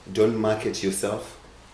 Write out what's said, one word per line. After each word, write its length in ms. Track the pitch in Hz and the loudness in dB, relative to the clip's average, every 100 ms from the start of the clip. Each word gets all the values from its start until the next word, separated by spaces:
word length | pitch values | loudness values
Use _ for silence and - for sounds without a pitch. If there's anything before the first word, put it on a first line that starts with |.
| - | -6
don't 260 | 104 110 113 | 2 4 4
market 460 | 107 107 104 95 | 0 0 -2 -2
yourself. 540 | 98 - 101 107 - - - - - | -2 0 -2 -4 -8 -16 -20 -20 -20